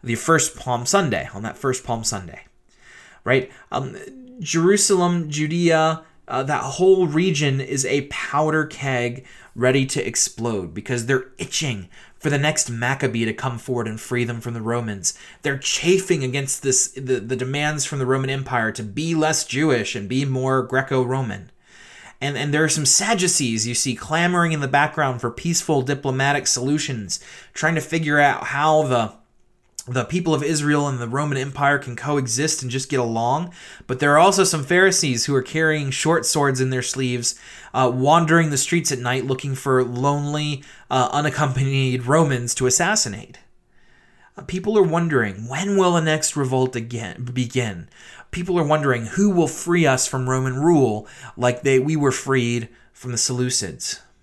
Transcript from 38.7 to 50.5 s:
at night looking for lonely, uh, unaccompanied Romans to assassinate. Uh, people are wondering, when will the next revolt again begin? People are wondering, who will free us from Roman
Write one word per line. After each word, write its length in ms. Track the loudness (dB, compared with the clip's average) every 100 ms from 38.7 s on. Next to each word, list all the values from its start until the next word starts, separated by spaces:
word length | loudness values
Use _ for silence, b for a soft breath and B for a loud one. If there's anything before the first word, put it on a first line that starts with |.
| 0 0
at 60 | -2
night 280 | -2 -2 -2
looking 280 | -4 -4
for 300 | -4 2 2
lonely, 800 | 2 0 0 0 -2 -4 -4 -6 B B B
uh, 200 | 0 2
unaccompanied 960 | 2 0 0 -2 0 0 2 0 0 2
Romans 500 | 2 4 0 -4 0
to 100 | 2
assassinate. 720 | 2 2 0 -2 -6 -16 -20 _ _ _ b b b b b b -16
Uh, 60 |
people 340 | -8 -4 2 4
are 60 |
wondering, 640 | 4 4 2 2 0 -4 -8
when 300 | -4 2 4
will 160 | 4
the 80 | 4
next 340 | 2 0 0 -2
revolt 400 | 0 2 0 -2
again 540 | -8 -8 -8 -10 -6
begin? 560 | -4 -2 -2 -4 -6 -14 B B B B
People 260 | -8 -2 0
are 80 | 2
wondering, 380 | 2 2 0 -2
who 240 | 2 2
will 180 | 4 0
free 380 | -2 0 2 4
us 220 | 2 0
from 220 | -2 0
Roman 260 | 0 0